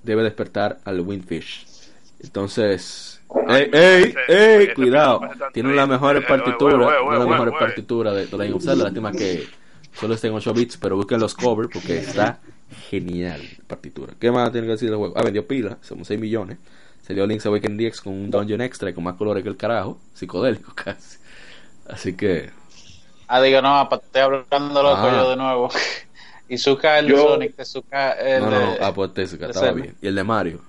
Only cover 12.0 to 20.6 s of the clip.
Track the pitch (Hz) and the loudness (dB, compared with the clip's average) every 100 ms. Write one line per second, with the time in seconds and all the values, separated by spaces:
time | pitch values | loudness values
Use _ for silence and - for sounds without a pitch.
12 | - - 107 123 - - - - - 98 | -4 -2 -2 -4 -18 -20 -20 -20 -8 -8
13 | 87 87 87 76 69 - - - 71 71 | -6 -6 -6 -10 -16 -20 -16 -16 -14 -16
14 | 65 - 117 123 120 120 113 110 117 107 | -16 -4 0 0 0 -2 -4 -4 -2 -4
15 | 98 - 117 101 - 135 104 - - - | -4 -2 -2 -2 -4 -6 -6 -10 -16 -16
16 | 90 104 110 110 95 147 - - - - | -8 -6 -4 -6 -6 -14 -20 -20 -20 -20
17 | - 98 101 110 107 104 107 104 113 - | -8 -4 -2 -2 -2 -2 -2 -4 -6 -6
18 | 98 98 101 110 104 107 127 - 95 87 | -12 -10 -4 -4 -2 -4 -6 -6 -10 -6
19 | 87 90 104 98 98 92 107 113 98 - | -10 -6 -4 -4 -6 -6 -4 -2 -4 -10
20 | - - 90 87 127 104 | -20 -18 -10 -4 -2 -4